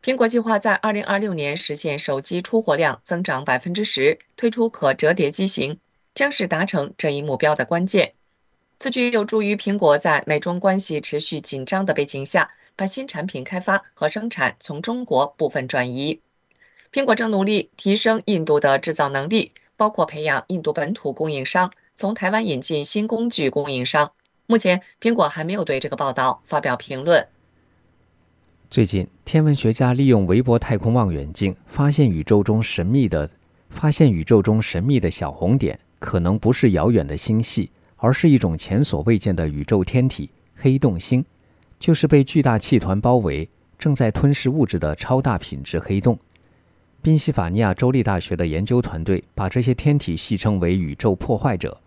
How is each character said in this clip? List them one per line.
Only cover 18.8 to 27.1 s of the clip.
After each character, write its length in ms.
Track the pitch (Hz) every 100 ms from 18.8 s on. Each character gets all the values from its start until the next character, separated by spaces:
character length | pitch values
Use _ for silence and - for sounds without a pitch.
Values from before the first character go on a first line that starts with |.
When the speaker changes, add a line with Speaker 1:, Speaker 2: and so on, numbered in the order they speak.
| 170
Speaker 1:
造 160 | 156 143
能 180 | 139 143
力， 240 | 220 - _ _ _
包 140 | 214
括 160 | 214 160
培 160 | 151
养 220 | 156 139 -
印 160 | 180
度 100 | 151
本 220 | 151 147
土 180 | 220 147
供 180 | 135 156
应 140 | 143
商， 280 | 131 - 160 _ _
从 200 | - 196
台 160 | 220 185
湾 160 | 214 220
引 160 | 131
进 200 | - 156
新 240 | 143 208 214
工 220 | 226 233
具 220 | 202 139
供 200 | 147 143
应 140 | 131
商。 280 | 123 - - _ _ _ -
目 100 | 226
前， 240 | 185 180 - _
苹 140 | 226
果 160 | 233 151
还 160 | 160
没 80 | 160
有 100 | 202
对 160 | 175 135
这 120 | 139
个 40 |
报 200 | 139 139
道 260 | 127 131 123 _
发 120 | 151
表 160 | 143
评 300 | 123 - 131
论。 240 | 147